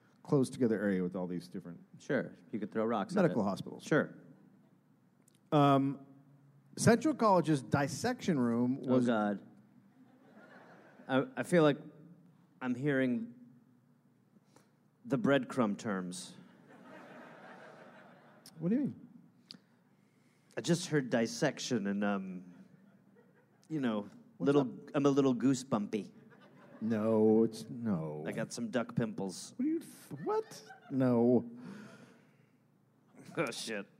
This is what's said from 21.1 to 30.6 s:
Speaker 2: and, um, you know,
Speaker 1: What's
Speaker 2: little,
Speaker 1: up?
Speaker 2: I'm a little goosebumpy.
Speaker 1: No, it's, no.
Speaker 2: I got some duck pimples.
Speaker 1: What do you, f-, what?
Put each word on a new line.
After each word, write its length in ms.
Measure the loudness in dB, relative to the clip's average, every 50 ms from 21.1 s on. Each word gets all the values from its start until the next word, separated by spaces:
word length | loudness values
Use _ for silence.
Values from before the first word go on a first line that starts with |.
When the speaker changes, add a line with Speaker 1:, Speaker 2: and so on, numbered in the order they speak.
| 0 0 0 0 -2 -2 -2 -2 -2 -4 -4 -2 -2 0 0
Speaker 2:
and, 180 | 0 -2 0 0
um, 380 | 0 0 -2 -4 -6 -10 -12 -14 -16 -20 -20 -20 -20 -20 -20 _ -20 _ _ _ _ _ -20 -20 _ _ _ _ _ _ _ _ _
you 100 | -6 -2
know, 240 | -2 0 0 -2 -4 -6 -12 -20 -20 -20 -10
Speaker 1:
What's 100 | _ 2 4
Speaker 2:
little, 120 | 4 4 4
Speaker 1:
up? 60 | 2 -2 -10 -14 -4 -2
Speaker 2:
I'm 120 | 2 2
a 40 | 4
little 240 | 4 6 4 4 2
goosebumpy. 760 | 2 2 2 2 2 0 -2 -2 -2 -2 -2 -4 -6 -6 -8 -14 -20 -20 -20 -20 -20 -20 -20 -20 -20 -20 -20 -14 -8 -4
Speaker 1:
No, 600 | -2 -2 0 2 2 4 6 6 6 8 6 6
it's, 200 | 4 2 -4 -12 -12
no. 520 | -10 -6 -4 -2 -2 -2 -2 -4 -8 -8 -8 -8
Speaker 2:
I 40 | -6
got 200 | -6 -8 -8 -8
some 160 | -8 -8 -4
duck 260 | -2 -2 -4 -2 -2
pimples. 600 | -2 -2 -2 -4 -6 -8 -8 -8 -10 -14 -16 -8
Speaker 1:
What 80 | -4 -2
do 60 | -2
you, 100 | -2 -4
f-, 380 | -6 -10 -16 -20 -18 -16 -14 -10 -6
what? 200 | -4 -4 -4 -4 -6 -12 -20